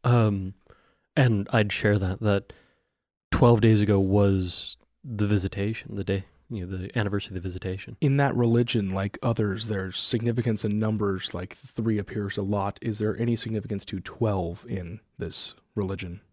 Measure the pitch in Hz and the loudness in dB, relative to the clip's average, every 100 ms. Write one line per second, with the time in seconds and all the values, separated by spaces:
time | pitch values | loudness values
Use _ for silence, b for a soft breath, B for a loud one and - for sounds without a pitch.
0 | 123 120 107 101 92 - b b b b | 4 4 4 2 -4 -10 b b b b
1 | b - 127 107 101 117 104 - 104 104 | b 2 4 4 2 2 2 2 2 4
2 | 92 92 107 101 - b b b b b | 2 0 2 2 0 b b b b b
3 | _ _ _ - 120 117 113 107 104 98 | _ _ _ 4 6 8 6 6 4 4
4 | 95 101 101 95 90 - - - _ _ | 4 4 4 4 0 -6 -10 -16 _ _
5 | 135 107 104 104 92 104 101 110 - 104 | -10 -2 2 2 0 -4 -4 -6 -10 -8
6 | 95 98 - _ _ 113 90 92 92 120 | -4 -4 -4 _ _ -10 -8 -8 -4 -2
7 | 101 101 - 92 92 87 95 95 - 110 | -2 -2 -4 -8 -8 -6 -6 -8 -10 -2
8 | 147 139 139 - 117 117 120 117 98 95 | 0 2 2 2 4 4 2 0 0 -2
9 | 98 - - 113 104 95 104 101 95 - | -4 -2 -2 0 0 -2 -4 -4 -4 -4
10 | - 113 117 117 117 107 110 104 110 110 | -2 0 0 0 -2 -2 0 0 0 0
11 | 101 92 - 87 92 - - - 113 107 | 0 -2 -6 -8 -10 -14 -12 -4 0 0
12 | 95 110 98 - 98 104 98 - 120 104 | -2 -6 -4 -4 -2 0 -2 -4 -6 -2
13 | 110 - 117 113 117 110 - 101 - 95 | -2 0 0 -2 -2 -6 -4 -8 -6 -8
14 | - - 113 98 85 87 - 95 87 101 | -8 -2 0 0 -2 -6 -8 -8 -8 -12
15 | _ - 85 - - - _ - 95 95 | _ -10 -8 -6 -8 -10 _ -6 -4 -6
16 | 90 87 _ | -8 -12 _